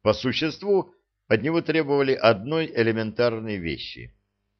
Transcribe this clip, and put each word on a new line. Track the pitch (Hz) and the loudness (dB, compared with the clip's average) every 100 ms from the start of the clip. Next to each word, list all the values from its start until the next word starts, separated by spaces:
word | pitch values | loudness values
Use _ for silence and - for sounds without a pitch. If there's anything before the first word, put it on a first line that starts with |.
По | 104 | 2
существу | 107 127 123 156 151 202 196 - _ _ _ _ | 2 0 -2 -4 -4 0 0 0 _ _ _ _
от | 107 | 0
него | 131 165 | 2 -2
требовали | 160 156 143 143 135 | 0 -2 0 0 2
одной | 135 113 98 120 160 156 - | 4 4 4 0 -4 -2 0
элементарной | 113 113 110 107 120 113 113 101 | 0 0 -4 0 0 0 -6 -6
вещи: | 82 67 - 60 60 _ _ _ _ | -6 -6 -10 -14 -18 _ _ _ _